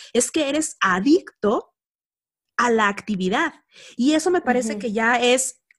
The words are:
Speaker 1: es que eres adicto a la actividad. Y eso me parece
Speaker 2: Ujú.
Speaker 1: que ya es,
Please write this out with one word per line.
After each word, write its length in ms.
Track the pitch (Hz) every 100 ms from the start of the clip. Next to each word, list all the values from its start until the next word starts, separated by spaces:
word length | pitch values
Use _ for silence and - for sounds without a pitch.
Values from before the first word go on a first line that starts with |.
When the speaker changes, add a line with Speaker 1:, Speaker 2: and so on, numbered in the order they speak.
| -
Speaker 1:
es 180 | 233 -
que 200 | 330 277
eres 260 | 285 - -
adicto 920 | 190 185 233 359 - - 208 254 - _ _ _ _ _ _ _ _ -
a 120 | 240
la 200 | 226 208
actividad. 640 | 202 - 196 185 240 320 - _ - - -
Y 180 | 262 311
eso 140 | 359
me 120 | 359
parece 320 | 302 247 220
Speaker 2:
Ujú. 60 | 214
Speaker 1:
que 100 | 226
ya 240 | 208 226 247
es, 460 | 240 254 - - _